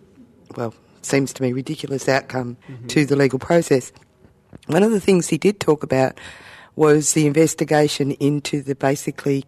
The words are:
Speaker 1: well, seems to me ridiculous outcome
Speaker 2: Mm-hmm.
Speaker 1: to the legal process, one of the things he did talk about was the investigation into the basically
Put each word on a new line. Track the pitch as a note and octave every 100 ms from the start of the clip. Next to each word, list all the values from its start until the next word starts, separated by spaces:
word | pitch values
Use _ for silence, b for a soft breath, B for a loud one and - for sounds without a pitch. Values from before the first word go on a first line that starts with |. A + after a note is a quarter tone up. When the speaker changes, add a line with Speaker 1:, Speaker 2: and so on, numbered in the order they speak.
| _ - - _ - -
Speaker 1:
well, | A#2 - _ _
seems | - C#3 C3
to | -
me | C3
ridiculous | B2+ C3 D3+ C#3 C3+ -
outcome | C3 - C3 A#2+ A#2+ -
Speaker 2:
Mm-hmm. | B2+ A#2+
Speaker 1:
to | - C#3
the | C#3
legal | C3+ C3
process, | - E3+ - C3+ - - _ _ _ _ _ - -
one | D#3
of | G#3+
the | G#3
things | - F#3 -
he | D#3
did | F#3+ G#3
talk | - D3+
about | - C3 C3 - B B B B B -
was | D#3 D3+ C#3+
the | D#3+ D3
investigation | D3 D#3+ - D#3+ D3+ D3 - C#3
into | C#3 C#3+ D3 - D3
the | C#3 C3+
basically | C3+ C#3+ - - C#3+ C#3